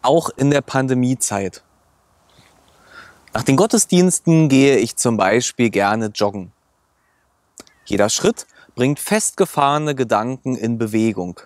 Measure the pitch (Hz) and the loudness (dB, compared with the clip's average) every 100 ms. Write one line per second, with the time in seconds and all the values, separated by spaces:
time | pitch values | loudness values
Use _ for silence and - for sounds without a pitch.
0 | 127 160 - - 139 143 - 135 131 127 | 2 2 0 -2 0 0 0 -2 0 0
1 | 123 127 - 101 95 - _ _ _ _ | 0 -2 -2 -4 -6 -10 _ _ _ _
2 | _ _ _ _ _ _ _ _ _ - | _ _ _ _ _ _ _ _ _ -20
3 | - _ _ - 123 135 214 226 - 180 | -20 _ _ -6 0 2 2 2 2 2
4 | 185 - - 160 156 131 139 127 117 - | 2 0 2 4 4 4 4 4 0 -2
5 | 123 110 95 113 123 - 117 101 101 110 | -2 0 2 0 -2 -2 0 2 0 0
6 | 110 104 101 101 90 _ _ _ _ _ | -4 -2 -4 -4 -14 _ _ _ _ _
7 | _ _ _ _ _ - - _ - 101 | _ _ _ _ _ -20 -20 _ -6 0
8 | 104 - 202 233 - _ _ - 127 127 | 0 2 -2 -2 -12 _ _ -2 -2 -2
9 | - 214 - - 180 - 139 147 151 135 | -2 -2 -2 -2 -2 0 0 0 -2 -2
10 | 117 104 117 127 - 127 113 117 113 110 | 0 0 -2 -6 -6 -4 -4 -4 -2 0
11 | 110 95 90 87 | 0 -2 -8 -12